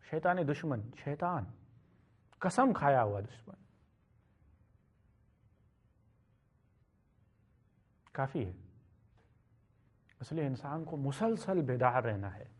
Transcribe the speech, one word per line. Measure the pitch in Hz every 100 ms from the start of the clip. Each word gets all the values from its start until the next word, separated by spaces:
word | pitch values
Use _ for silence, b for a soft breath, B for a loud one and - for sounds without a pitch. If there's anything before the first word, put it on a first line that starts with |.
| -
شیطانی | 156 175 180
دشمن، | 151 151 165 123 110 -
شیطان، | - 147 175 175 90 - - - - _ _ _ _ -
قسم | 185 - 262
کھایا | 214 147 135
ہوا | 110 101
دشمن | 104 - - - - _ _ _ _ _ _ _ - - _ _ _ _ _ _ _ _ _ _ _ _ _ _ _ _ _ _ _ _ _ _ _ _ _ _ _ _ _ _ _ _ _ _ -
کافی | - 135 170 101
ہے۔ | 92 - - - _ _ - _ _ _ _ _ _ _ _ _ _
اس | 123
لیے | 160 147
انسان | 127 139 151
کو | 160 151
مسلسل | 139 135 226 220 - 185
بیدار | 135 127 123 123
رہنا | 117 104 98 92
ہے | - -